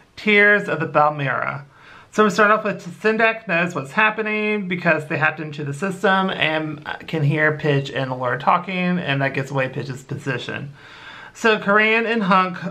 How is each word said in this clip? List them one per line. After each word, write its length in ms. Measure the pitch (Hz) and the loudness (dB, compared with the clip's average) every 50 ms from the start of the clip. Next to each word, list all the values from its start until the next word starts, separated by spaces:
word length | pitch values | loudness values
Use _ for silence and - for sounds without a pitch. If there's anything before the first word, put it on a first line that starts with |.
| - _ _ | -20 _ _
Tears 500 | - - 214 208 208 208 208 208 202 175 | -4 0 4 6 6 8 8 6 4 2
of 140 | - 156 151 | 0 -2 -2
the 60 | 160 | -2
Balmera. 760 | 143 143 151 147 151 151 147 139 131 120 - - 135 135 143 - - _ - - - - - - _ | 0 4 4 4 4 2 0 -2 -2 -2 -2 -2 -4 -6 -6 -10 -16 _ -20 -20 -20 -20 -20 -20 _
So 140 | - - 214 | 0 2 2
we 60 | 208 | 4
start 200 | - 214 214 208 | 4 4 4 4
off 140 | 214 214 214 | 4 2 2
with 180 | 208 175 175 - 170 - - - | -2 -6 -6 -8 -14 -8 -2 0
Sindak 440 | 214 220 220 226 220 220 220 - | 2 2 4 4 2 2 0 -4
knows 280 | - 175 170 175 175 - | -2 0 0 0 0 -2
what's 180 | 143 131 - - | -6 -8 -4 0
happening 760 | 214 220 214 214 220 214 214 214 214 214 214 214 208 196 | 2 2 2 2 0 -4 -4 -2 -2 -2 -2 -2 -2 -2
because 420 | 180 185 180 175 170 156 156 147 - | -4 -4 -2 0 2 2 0 0 -4
they 100 | 165 143 | -2 0
hacked 220 | 156 156 156 - | 0 0 0 -2
into 220 | 160 151 147 - 147 | -8 -10 -8 -8 -6
the 120 | 139 139 | -6 -6
system 560 | - 196 196 180 185 - 196 190 190 190 190 | -4 -4 -4 -2 0 2 2 4 4 2 0
and 520 | 180 - 147 156 156 160 156 156 156 147 - - - - - | 0 0 0 0 0 0 -2 -4 -6 -8 -8 -10 -10 -10 -8
can 160 | - - 160 143 | -6 -2 0 2
hear 360 | 143 160 151 156 156 147 147 | 2 2 2 2 2 2 0
Pidge 320 | - 151 139 139 139 - | 0 0 2 2 0 -2
and 200 | - 135 135 131 | -4 -4 -4 -4
Allura 300 | 131 127 127 123 127 139 | -4 -4 -2 -2 -2 -2
talking, 580 | - 196 180 175 180 196 190 180 180 180 180 170 | -2 -2 -2 -2 -2 -4 -4 -4 -2 -2 -2 -2
and 220 | - 139 139 139 | -2 -2 -2 -2
that 140 | 143 135 - | -2 -2 -2
gives 160 | 139 135 - | -4 -6 -4
away 180 | 143 135 131 127 | -4 -4 -4 -4
Pidge's 360 | - 139 120 139 127 - - | -4 -6 -8 -8 -10 -12 -12
position. 680 | - 135 - - 139 127 120 - - 107 113 135 143 139 - - - - - - - - - - - - | -12 -12 -8 -6 -6 -6 -6 -6 -8 -8 -8 -10 -12 -14 -18 -20 -20 -20 -20 -20 -20 -18 -18 -20 -20 -8
So 240 | - - 226 214 190 | -2 2 2 2 2
Coran 480 | 175 196 202 214 214 220 220 226 226 | 2 2 2 4 4 4 2 2 2
and 160 | 208 233 233 202 | 0 0 0 2
Hunk 340 | 180 196 185 185 185 180 - 170 175 | 4 4 4 4 2 -2 -6 -10 -10